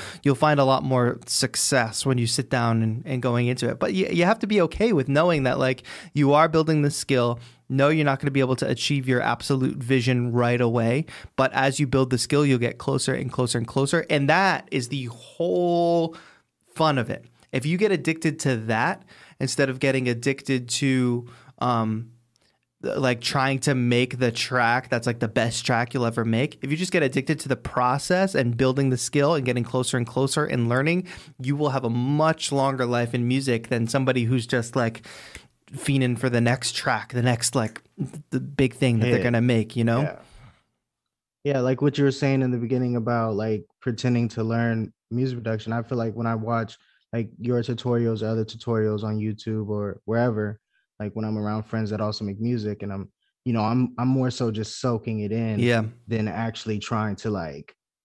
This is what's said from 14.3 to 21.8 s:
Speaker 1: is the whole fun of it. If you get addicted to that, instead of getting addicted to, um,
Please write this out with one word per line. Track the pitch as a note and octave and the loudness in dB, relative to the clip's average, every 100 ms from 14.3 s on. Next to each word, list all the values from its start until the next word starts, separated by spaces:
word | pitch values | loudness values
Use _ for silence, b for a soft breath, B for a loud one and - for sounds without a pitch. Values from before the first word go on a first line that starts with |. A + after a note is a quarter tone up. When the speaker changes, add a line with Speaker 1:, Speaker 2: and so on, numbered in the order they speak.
| E3+ G3 D#3 - | 4 4 0 -2
Speaker 1:
is | C#3+ A#2+ | -4 -4
the | C#3+ A#2+ | -6 -8
whole | A#2 - - F3 F3+ F3 E3+ E3+ E3+ E3 B B B B _ _ | -10 -12 -6 -2 2 2 2 4 2 0 B B B B _ _
fun | - D#3 C3 | 0 2 2
of | A2 | 0
it. | - - _ b | -6 -10 _ b
If | C3 D3 | -4 -2
you | F3 | 0
get | G#3 | 2
addicted | F3 D#3 D#3+ D#3+ C#3+ | 2 0 0 -2 -2
to | C#3 A#2 | 0 0
that, | A2 A2 D3 G3+ - B B B | 0 0 0 -4 -10 B B B
instead | C3+ - C3+ | -4 0 0
of | C3 | 2
getting | C3+ C3 B2 | 0 2 0
addicted | A#2 C3 C3+ - C3 A#2+ | 0 -2 -2 0 -2 -2
to, | - C#3 C3 B2 A#2+ A#2+ B B - | -2 2 2 2 0 -6 B B -4
um, | B2 A#2 | 0 0